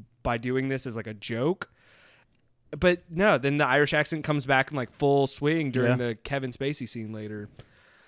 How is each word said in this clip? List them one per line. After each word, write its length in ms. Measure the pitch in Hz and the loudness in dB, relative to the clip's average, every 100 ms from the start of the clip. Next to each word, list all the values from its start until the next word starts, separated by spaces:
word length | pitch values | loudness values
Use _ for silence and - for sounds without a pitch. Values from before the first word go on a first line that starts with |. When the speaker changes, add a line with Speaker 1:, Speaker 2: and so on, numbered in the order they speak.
| 110 _ | -20 _
Speaker 1:
by 140 | 127 120 | -4 -2
doing 300 | 123 131 135 | -2 -2 -2
this 180 | 135 131 | -4 -6
as, 120 | 113 | -8
like, 100 | 107 | -10
a 60 | |
joke. 560 | 104 - 117 139 190 - _ _ - - _ _ _ _ _ - 147 | -10 -6 -2 0 0 -6 _ _ -20 -20 _ _ _ _ _ -14 2
But 260 | 180 175 - | 2 2 -2
no, 280 | 165 208 147 | 2 4 4
then 200 | 139 147 | 2 2
the 80 | 139 | 4
Irish 280 | 139 147 | 4 4
accent 320 | 151 147 160 151 | 2 0 -2 -2
comes 200 | 147 131 | -2 2
back 260 | 131 135 | 2 2
in, 40 | 147 | -2
like, 140 | 117 | -6
full 360 | - 143 139 135 | -2 2 4 2
swing 440 | - 147 165 147 | 0 0 0 0
during 200 | 123 120 | 0 2
Speaker 2:
Yeah. 160 | 127 120 | 2 0
Speaker 1:
the 80 | 113 | -6
Kevin 360 | - 139 131 | -6 -6 -6
Spacey 380 | 120 135 151 117 | -6 -6 -6 -8
scene 240 | 120 110 | -10 -10
later. 340 | 110 107 107 104 - - _ _ _ | -10 -10 -10 -12 -16 -20 _ _ _